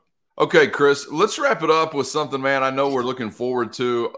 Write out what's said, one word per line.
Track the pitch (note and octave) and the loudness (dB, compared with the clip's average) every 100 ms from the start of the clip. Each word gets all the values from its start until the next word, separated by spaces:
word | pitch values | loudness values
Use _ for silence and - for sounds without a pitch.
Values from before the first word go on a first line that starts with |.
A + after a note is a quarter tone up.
| _ _ _ - | _ _ _ -4
Okay, | D3+ E3+ C3+ | 2 4 4
Chris, | - C#3+ C#3 - | 4 2 2 -2
let's | D3+ G#3+ - | -2 -2 0
wrap | C#4 D#3 | -2 0
it | D#3 | 2
up | D#3+ D#3+ | 2 2
with | C#3+ B2 | -2 -4
something, | D#3 C#3 C3+ | -4 -4 -2
man, | C3+ C3+ | 0 0
I | C3+ | 0
know | C3+ C#3 | 0 0
we're | C3 | 0
looking | B2 B2+ A2 | -2 -4 -6
forward | - B2 B2 A2 | -4 -2 -2 -2
to. | - B2 A#2+ A2+ | -2 -2 -2 -4